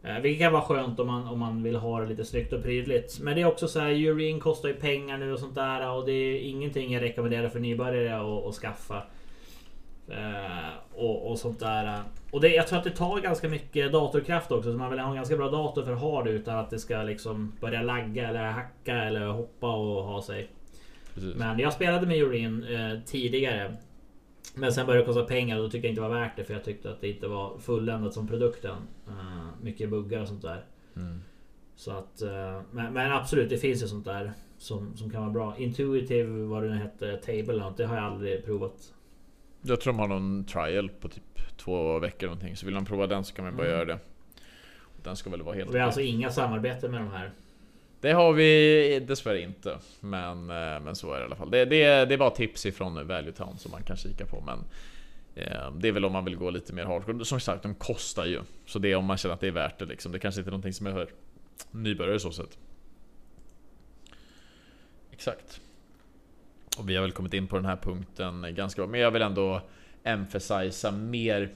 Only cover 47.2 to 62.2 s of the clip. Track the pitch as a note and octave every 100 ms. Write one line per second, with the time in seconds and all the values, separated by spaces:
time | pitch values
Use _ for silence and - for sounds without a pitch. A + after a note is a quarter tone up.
47.2 | F#2+ - - - - - - - C#3 E3+
48.2 | E3+ D#3 D#3 D#3 D3+ D#3 D3 C#3 B2+ C3+
49.2 | A2+ G2 F2 G2 G2+ C#2+ - - G2+ F#2+
50.2 | F2 F2+ E2+ E2+ D#2+ D2+ D2 F#2 D#2+ C2+
51.2 | B1 - D2 A#2+ B2+ D#3 D3 C#3 B2+ C#3
52.2 | C3 - A2+ - G2+ F#2 F#2 D#2+ D2+ F2+
53.2 | D2 - - - - - - F#2 - -
54.2 | - D#2 D2 B1 - - - - - -
55.2 | - - - - C2+ D2 A2 G2+ F#2+ F#2+
56.2 | F#2 F2 F2+ F2 - F2 E2+ F2 G2 A#2+
57.2 | A2+ C3 - F2 G2+ G#2+ - A2+ - -
58.2 | F2 E2+ - - - G#2 G2 F#2 F#2+ F#2
59.2 | F#2+ F2 F#2+ E2+ C#2+ - F#2 C2 F#2+ F2+
60.2 | G2+ G2 F#2 F#2+ F#2+ F#2 G2+ F#2+ E2+ -
61.2 | - - - - - A2+ A2 G2+ F#2 G#2